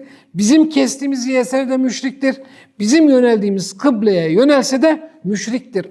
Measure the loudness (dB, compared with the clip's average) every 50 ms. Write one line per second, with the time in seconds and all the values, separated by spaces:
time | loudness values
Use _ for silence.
0 | -14 -20 -20 -20 _ _ -6 -2 0 2 4 4 4 2 0 -2 -2 -2 -4 -6
1 | -6 -6 -6 -4 -4 -2 -2 -2 -2 -2 -2 -4 -2 -2 -2 -2 -2 -4 -4 -6
2 | -8 -8 -8 -4 -4 -4 -4 -4 -12 -20 -20 -20 -20 _ _ -6 -2 2 4 4
3 | 4 6 4 4 4 4 2 0 0 -2 -4 -4 -6 -10 -10 -2 -2 0 0 2
4 | 0 0 2 2 0 0 2 2 4 4 4 2 0 -2 -2 0 2 2 0 0
5 | -6 -18 _ -12 -8 -6 -6 -6 -6 -6 -8 -8 -8 -6 -8 -8 -8 -8